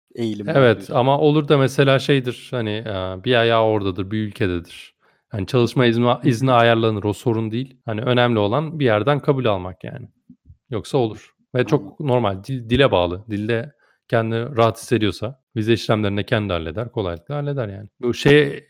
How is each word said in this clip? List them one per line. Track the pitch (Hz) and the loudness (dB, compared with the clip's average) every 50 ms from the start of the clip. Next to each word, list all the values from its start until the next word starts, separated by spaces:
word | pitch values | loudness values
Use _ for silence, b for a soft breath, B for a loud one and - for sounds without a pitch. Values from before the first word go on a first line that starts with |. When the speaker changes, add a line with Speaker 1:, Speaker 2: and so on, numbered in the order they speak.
| _ _ _ | _ _ _
Speaker 1:
eğilim | - 117 113 104 104 104 | -6 -4 -4 -4 -6 -6
var | 101 107 | 0 2
Speaker 2:
Evet, | 139 131 120 107 | 4 6 6 4
Speaker 1:
diyorsun. | 107 - - - | 2 -2 -2 0
Speaker 2:
ama | 131 123 135 139 143 | 2 2 2 2 4
olur | 156 147 147 156 147 143 | 4 2 2 2 2 4
da | 156 139 | 4 4
mesela | 135 127 139 - 143 135 135 131 | 4 2 2 2 4 4 4 2
şeydir, | 135 - 143 135 123 123 113 - - - | 2 0 0 0 0 -4 -8 -8 -12 -8
hani, | 131 123 113 107 | -6 -4 -4 -4
e, | 104 107 120 113 101 92 92 92 95 92 92 | -4 -6 -6 -6 -6 -6 -6 -6 -8 -6 -2
bir | 123 127 | 0 2
ayağı | 117 117 117 117 113 110 | 2 4 4 4 4 2
oradadır, | 110 107 107 98 98 90 104 95 98 | 2 2 0 -2 -2 -4 -4 -6 -6
bir | 107 110 110 104 | -4 -6 -6 -6
ülkededir. | 104 - 113 92 87 87 82 - - - - - _ _ _ _ _ _ _ _ | -4 -2 -2 -2 -2 -4 -6 -10 -18 -20 -20 -20 _ _ _ _ _ _ _ _
Hani | - 104 95 | -8 -8 -6
çalışma | - - 127 120 117 - 135 123 | -2 2 2 2 2 2 2 4
izni, | 117 113 117 120 | 4 4 4 2
Speaker 1:
Hı | 120 | 2
hı. | 120 - - 143 | 2 2 0 0
Speaker 2:
izni | 120 110 135 135 | 0 0 0 4
ayarlanır, | 127 117 117 117 117 113 113 113 110 101 92 | 4 6 6 6 4 4 2 0 -2 -2 -4
o | 104 | -4
sorun | 101 - - 123 110 110 113 110 | -4 -2 -2 -2 -2 -2 -4 -4
değil. | 110 120 135 139 - _ _ | -6 -6 -8 -8 -14 _ _
Hani | 117 107 107 | -8 -8 -4
önemli | 120 127 123 123 120 120 117 107 | -2 0 2 2 2 2 2 2
olan | 104 101 113 143 160 151 170 156 | 2 2 0 -2 -4 -4 -6 -2
bir | 143 | 0
yerden | 120 107 104 107 139 147 135 | 2 2 2 2 0 0 0
kabul | - - 139 131 120 | 0 0 0 0 0
almak | 113 101 95 90 92 95 - - | 0 -2 -2 -4 -10 -12 -12 -14
yani. | 113 - - 110 - _ _ _ _ - _ _ - - _ _ _ | -14 -14 -14 -18 -20 _ _ _ _ -20 _ _ -20 -20 _ _ _
Yoksa | 123 104 90 - - 139 | -10 -10 -8 -2 -2 0
olur. | 120 110 104 - - _ _ _ _ _ - | 0 0 -4 -10 -18 _ _ _ _ _ -2
Ve | 127 123 | -2 0
çok | - 160 131 | 2 0 -2
Speaker 1:
Anladım. | 101 98 - - 156 139 | -2 -6 -12 -8 -2 0
Speaker 2:
normal, | 123 123 117 101 98 95 98 | 0 0 0 -2 -4 -6 -8
dil, | - 135 127 113 110 | -10 -10 -10 -4 -2
dile | 123 127 139 127 | 2 2 4 4
bağlı. | 110 90 87 87 87 92 107 113 | 4 2 2 0 -4 -8 -8 -6
Dilde | 107 101 107 110 117 113 120 147 - _ _ _ _ _ _ _ | -6 -4 -2 -2 -2 -4 -4 -8 -16 _ _ _ _ _ _ _
kendini | 123 117 113 113 113 113 117 135 143 | 0 0 0 0 -2 -4 -4 -2 2
rahat | 117 117 113 110 - | 4 4 4 2 -2
hissediyorsa | - - 123 110 104 101 90 - 107 117 143 _ _ _ _ | -2 0 0 2 2 0 -2 -4 -8 -10 -10 _ _ _ _
vize | 113 104 113 | -4 0 0
işlemlerini | 117 101 - - 117 107 107 101 101 | 0 0 2 0 0 0 0 -2 -2
de | 104 98 | -4 -2
kendi | - 123 110 104 98 | -2 -2 -2 0 -2
halleder, | 90 82 80 80 80 104 120 117 | -4 -4 -4 -6 -8 -8 -8 -6
kolaylıkla | - 117 101 90 85 85 - - 143 | -6 -6 -4 -4 -6 -8 -10 -10 -10
halleder | 147 143 143 143 139 117 101 | -8 -6 -6 -6 -6 -6 -8
yani. | 98 101 104 - _ _ | -10 -14 -16 -18 _ _
Bu | 123 120 113 | -4 -4 -4
şeye | - - 143 143 151 147 143 139 - - | 0 4 6 6 6 4 2 -4 -10 -16